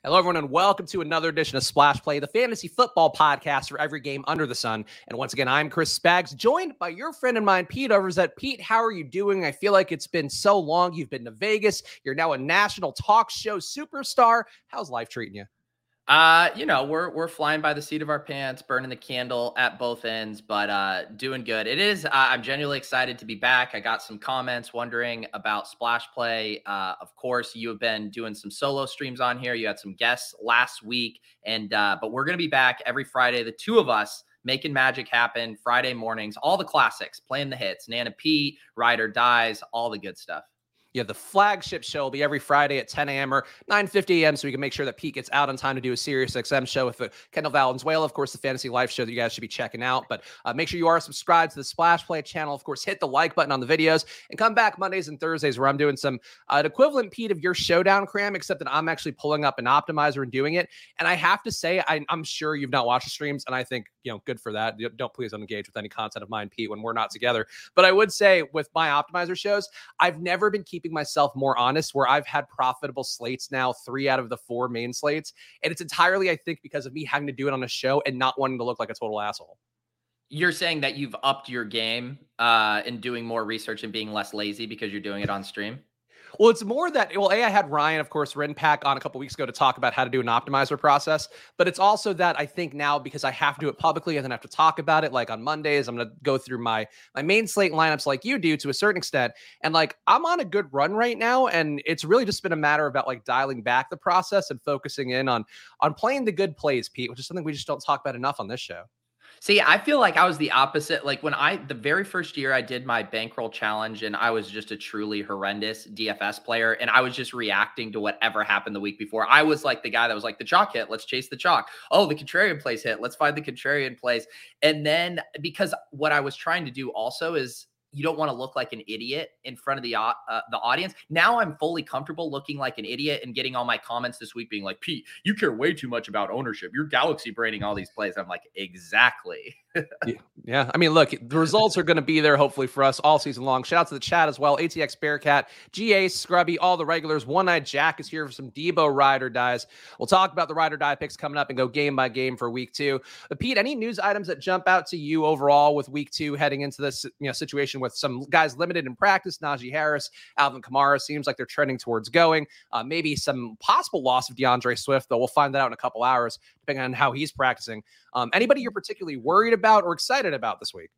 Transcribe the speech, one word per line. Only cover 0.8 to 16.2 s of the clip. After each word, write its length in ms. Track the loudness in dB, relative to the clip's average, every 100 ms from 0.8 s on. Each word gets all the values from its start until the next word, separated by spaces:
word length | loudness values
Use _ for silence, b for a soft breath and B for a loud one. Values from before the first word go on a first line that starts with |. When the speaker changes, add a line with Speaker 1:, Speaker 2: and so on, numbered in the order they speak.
| -2
Speaker 1:
to 160 | -6
another 280 | -2 -2 0
edition 280 | -2 -2 -2
of 60 |
Splash 360 | -2 4 4 4
Play, 200 | -2 -4
the 80 | -2
fantasy 400 | 0 0 -2 -6
football 440 | 0 2 6 4
podcast 580 | 6 4 4 0 -2 -4
for 120 | -6
every 180 | -4 -4
game 240 | -8 -6 -4
under 180 | -2 -2
the 80 |
sun. 320 | -2 -2 -4 -6 B -12
And 100 | -8
once 160 | -6
again, 140 | -2 2
I'm 200 | 2 0
Chris 300 | -2 -2 2
Spags, 380 | 4 4 0 0
joined 420 | 2 2 -2 -6
by 120 | -8
your 220 | -6 -10
friend 260 | -2 0 2
and 60 |
mine, 220 | 4 2 0
Pete 240 | -4 2
Overzet. 460 | 4 4 0 0 -2
Pete, 240 | -8 -8
how 220 | 0 2
are 80 | 2
you 120 | -2
doing? 420 | -6 -2 0 0 -2
I 60 |
feel 220 | -2 4
like 180 | 4 4
it's 140 | -4 -4
been 240 | -4 -4
so 300 | 0 4 4
long. 340 | 2 2 2
You've 160 | -2 -8
been 160 | -10 -12
to 60 |
Vegas. 500 | -6 -2 2 2 0 B B
You're 100 | -6
now 200 | -2 0
a 40 | 0
national 540 | 0 2 2 -2 -6
talk 400 | -4 4 4 4
show 260 | -6 -6 -6
superstar. 840 | -8 -10 -10 -10 -4 4 6 4 0 b _
How's 240 | -12 -8
life 180 | -8 -8
treating 280 | -8 -10 -12
you? 80 | -16 _ _ _ _ _ 6
Speaker 2:
Uh, 440 | 8